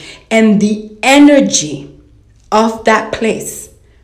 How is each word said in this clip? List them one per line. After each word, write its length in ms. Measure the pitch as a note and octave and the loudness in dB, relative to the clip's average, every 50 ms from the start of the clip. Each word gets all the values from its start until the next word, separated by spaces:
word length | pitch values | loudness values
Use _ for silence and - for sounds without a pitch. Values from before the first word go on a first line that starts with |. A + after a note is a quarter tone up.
| - - - - _ _ | -20 -20 -20 -20 _ _
And 320 | A3 A3+ A3 A3 G#3 F3 | 0 2 2 2 2 2
the 360 | G3+ G#3 G#3+ G#3 - - - - - | 0 -2 -2 -6 -8 -16 -14 -6 -2
energy 960 | B3+ C#4 C#4+ C#4+ D4 C#4+ C4+ - - - - D3+ D3+ - - - - - - _ _ _ _ _ _ _ _ _ _ G3+ | 2 4 6 6 6 6 4 2 0 -2 -4 -6 -6 -10 -14 -14 -20 -20 -20 _ _ _ _ _ _ _ _ _ _ -2
of 320 | G#3+ A3+ A3+ A3+ - - | 0 0 0 -4 -4 -2
that 260 | A3+ A3 G#3+ A3 - | -2 -2 -2 -4 -8
place 580 | - - A3+ A3 - - - - - - - - - _ _ _ _ _ | -8 -6 -4 -6 -6 -6 -10 -14 -16 -16 -20 -20 -20 _ _ _ _ _